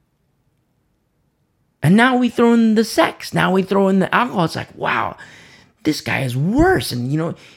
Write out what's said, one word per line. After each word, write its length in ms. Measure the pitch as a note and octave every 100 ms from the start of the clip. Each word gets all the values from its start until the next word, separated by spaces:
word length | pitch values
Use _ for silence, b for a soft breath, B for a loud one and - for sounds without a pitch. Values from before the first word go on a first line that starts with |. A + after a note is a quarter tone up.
| _ _ _ _ _ _ _ _ _ _ _ _ _ _ _ _ _ _
And 140 | C#3+ G3+
now 220 | B3 B3
we 120 | B3
throw 240 | - A#3+
in 220 | A#3 A3+ A3
the 80 |
sex. 500 | A3 - D#4 - -
Now 180 | E3+ E3+
we 100 | F#3
throw 240 | F#3+ F#3+ G3
in 120 | F#3+
the 140 | F3+
alcohol. 320 | F3+ B3 A3 D#3+
It's 100 | -
like, 200 | - -
"Wow, 420 | A#2 A#2+ G#2+ - B B B B B B
this 180 | - D3+
guy 200 | - A#2
is 160 | C3 B2
worse." 540 | D#3 B3 F4 F#4 A2
And, 200 | B2 A#2+
you 60 | D3+
know, 180 | D#3+ - B